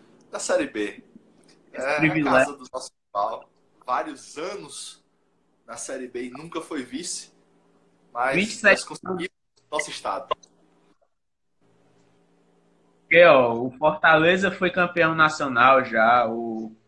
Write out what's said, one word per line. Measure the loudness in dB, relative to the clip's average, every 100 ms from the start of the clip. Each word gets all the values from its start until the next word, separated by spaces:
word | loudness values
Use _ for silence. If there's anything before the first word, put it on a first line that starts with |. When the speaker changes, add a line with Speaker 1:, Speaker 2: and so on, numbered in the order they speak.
| _ _ _
Speaker 1:
da | -10
Série | -2 -2 -2
B. | -6 -6 -8 -20 -20 _ _ _ _ _
Speaker 2:
Esse | -8 -4
Speaker 1:
É | 0
a |
Speaker 2:
privilégio. | 0 0 2
Speaker 1:
casa | 2 2 -2
do | -14
nosso | -14 -14 _ _
rival. | -6 -6 -6 -16 _ _ _
Vários | -6 -6 -6 -12 -16 -12
anos | -12 -12 -14 -16 -18 -20 _ _ _ _ _ _ -18
na | -14
Série | -12 -12 -10
B | -10 -10
e |
nunca | -12 -14 -12
foi | -10 -10
vice. | -10 -10 -10 -12 -14 _ _ _ _ _ _ _ _
Mas | -4 -2 0
Speaker 2:
Vinte | -2
e | 0
sete | 2 2
Speaker 1:
nós | 0 -12
conseguimos | -8 -8 -8 _ _ _ _
nosso | -8 -6
estado. | -8 -8 -6 -6 -10 _ _ _ _ _ _ _ _ _ _ _ _ _ _ _ _ _ _ _ _ _ _ _ _ _ _
Speaker 2:
Porque, | 2 8
ó, | 8 8 6
o | 0 -4 -2
Fortaleza | -2 2 4 4 4 2 0
foi | -2 -2
campeão | 0 -2 0 0
nacional | 2 0 0 -4 4 6 6
já, | 4 2 4 4 2
o | -2 -6 -8 -10 -14